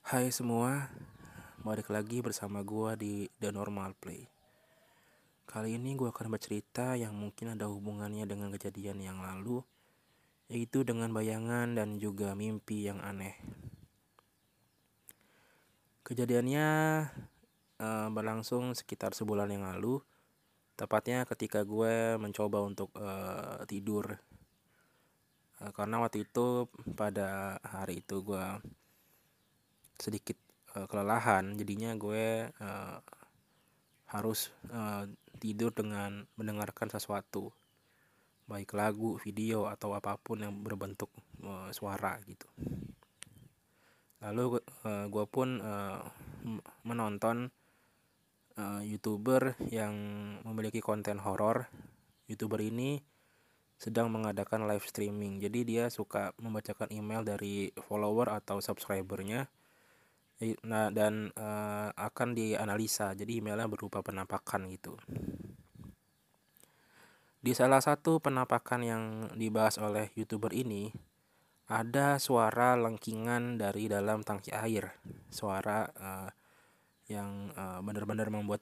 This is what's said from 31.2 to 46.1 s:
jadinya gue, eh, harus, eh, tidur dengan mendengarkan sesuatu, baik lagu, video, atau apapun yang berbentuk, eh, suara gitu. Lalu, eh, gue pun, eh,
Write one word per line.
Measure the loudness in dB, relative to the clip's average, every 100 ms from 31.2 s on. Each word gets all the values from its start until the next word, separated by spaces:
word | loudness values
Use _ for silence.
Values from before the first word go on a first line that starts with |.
| 6 6 4 -4
jadinya | -4 -2 -2 -2
gue, | -2 0 2 0 -2
eh, | -8 -8 -6 -8 -12 -16 -20 -20 _ _ _ _ _ _ _ -6
harus, | 0 0 0 -4 -8 -10
eh, | -4 -4 -4 -6 -12 -20 -6
tidur | -4 2 2
dengan | 2 -2 -2 -4 -6 -12 -6
mendengarkan | -4 -2 -4 -4 -4
sesuatu, | -4 -2 -4 -2 -6 -6 _ _ _ _ _ _ _ _ _
baik | -10 -8 -2 2
lagu, | 4 4 0 0
video, | -4 -2 2 2
atau | 0 -2 -4 -2
apapun | -2 -4 -4 -6
yang | -4 -6
berbentuk, | -6 -4 -6 -6 -8 -10 _ -14
eh, | -10 -10 -10
suara | -6 -6 -2 -2 -4 -10
gitu. | -18 -18 -8 -6 -6 -8 -14 _ _ -20 -20 -20 _ _ _ _ _ _ _
Lalu, | -6 -2 0 0 -2 -8
eh, | -4 -4 -2
gue | -2 0
pun, | 2 2 0
eh, | -4 -4 -4 -6 -10